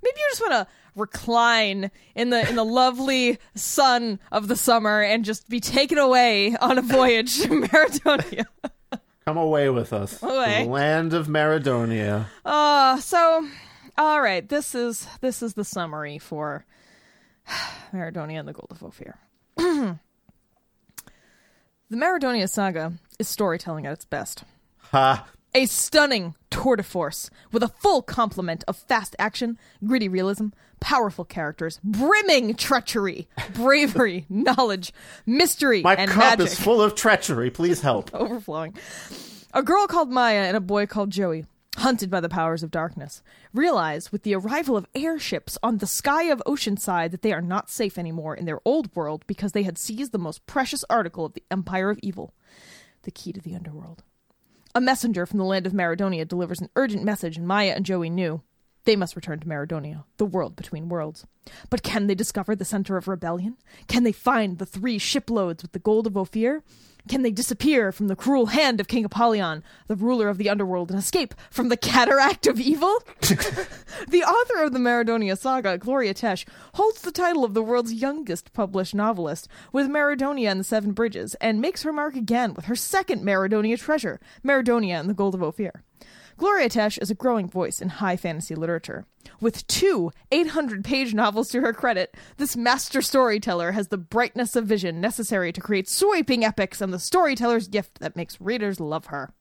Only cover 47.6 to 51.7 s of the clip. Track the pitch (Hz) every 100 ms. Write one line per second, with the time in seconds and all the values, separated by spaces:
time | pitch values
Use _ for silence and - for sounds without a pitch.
47.6 | - - 214 - 170 165 156 - 170 156
48.6 | - 302 233 - 151 156 - 202 202 208
49.6 | 196 165 - 220 269 214 170 - - 285
50.6 | 262 285 - 226 170 - 160 - _ 190
51.6 | 170